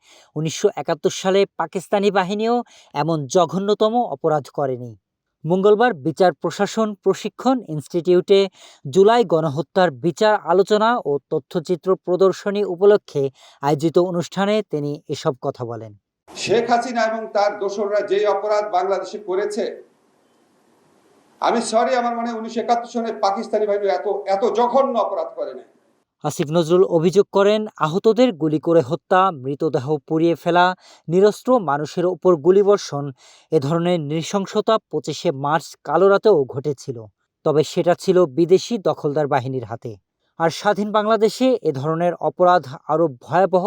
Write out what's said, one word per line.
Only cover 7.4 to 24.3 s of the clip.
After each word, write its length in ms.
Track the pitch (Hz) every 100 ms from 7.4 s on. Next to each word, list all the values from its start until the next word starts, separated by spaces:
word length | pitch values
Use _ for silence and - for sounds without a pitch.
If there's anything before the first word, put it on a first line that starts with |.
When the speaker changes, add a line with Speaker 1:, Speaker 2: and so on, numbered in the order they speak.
| 247 254 190
Speaker 1:
ইনস্টিটিউটে 800 | 156 - 175 170 180 175 196 190 _ - - 139
জুলাই 340 | 175 196 240
গণহত্যার 680 | 190 165 160 139 - 190 180
বিচার 440 | 123 170 - 214 208
আলোচনা 460 | 151 185 196 214 220 240
ও 140 | - 143 -
তথ্যচিত্র 680 | 156 - 180 156 175 185 185
প্রদর্শনী 680 | - 175 190 - 208 202
উপলক্ষে 640 | 190 170 202 208 - 147 135 - - -
আয়োজিত 380 | 143 151 160 175
অনুষ্ঠানে 640 | 185 175 160 185 202 214 -
তিনি 300 | 151 147 147 -
এসব 260 | 147 160 127
কথা 220 | 143 -
বলেন। 300 | 120 117 110 104 _ _ _ -
Speaker 2:
শেখ 340 | - 220 233
হাসিনা 320 | 240 254 233
এবং 220 | 220 226 214
তার 260 | 208 202 -
দোসররা 420 | 196 226 202 208
যেই 260 | 185 196 208
অপরাধ 380 | 196 208 208 208
বাংলাদেশে 460 | 180 190 185 - 208
করেছে, 460 | - 190 202 226 175 - - _ _ _ _ _ _ _ _ _ _ _ _ _ _ -
আমি 200 | 151 233
সরি, 300 | 226 220 240
আমার 220 | 247 240 233
মনে 140 | 233
হয় 80 | 226
উনিশশো 220 | 226 233
একাত্তর 300 | 233 233 233
সনে 220 | 240 226
পাকিস্তানি 540 | - 196 196 208 214 208
বাহিনী 200 | 202 196
এত, 200 | 180 208 -
এত 180 | 190